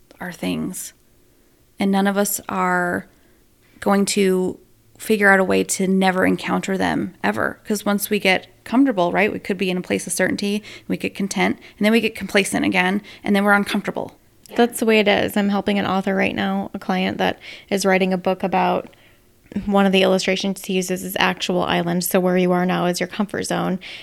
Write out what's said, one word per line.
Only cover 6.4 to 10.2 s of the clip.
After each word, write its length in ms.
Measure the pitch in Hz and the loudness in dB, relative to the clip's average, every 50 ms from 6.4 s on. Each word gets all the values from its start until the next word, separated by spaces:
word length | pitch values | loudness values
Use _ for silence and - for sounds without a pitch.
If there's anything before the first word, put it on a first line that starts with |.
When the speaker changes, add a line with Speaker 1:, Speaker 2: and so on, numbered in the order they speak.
| - - 185 185 - - 190 185 | -2 -2 -2 -2 -2 -2 -2 -2
Speaker 1:
them 360 | 185 175 156 - - 185 - - - | 0 0 0 -2 -4 -6 -8 -4 -4
ever. 340 | 175 - 110 78 - - - - | -4 -2 -2 -2 -4 -4 -8 -6
'Cause 200 | - 214 202 - | -4 -4 -2 0
once 260 | 202 202 196 - - | -2 -2 -2 -2 -2
we 80 | 208 202 | -2 0
get 280 | - 190 185 180 - - - _ - | 2 2 2 2 -2 -8 -20 _ -8
comfortable, 480 | - 226 254 277 269 226 190 175 175 | 0 2 4 4 4 4 2 0 2
right, 200 | 180 180 202 214 | 2 2 0 0
we 60 | - - | 0 -4
could 200 | - - 202 180 | -4 -4 -4 -2
be 120 | 196 185 | -2 -2
in 60 | 180 | -2
a 60 | 180 | -4
place 240 | 180 - 208 185 - | -2 -2 -2 -4 -2
of 60 | 185 | -4
certainty, 500 | - - | -2 -2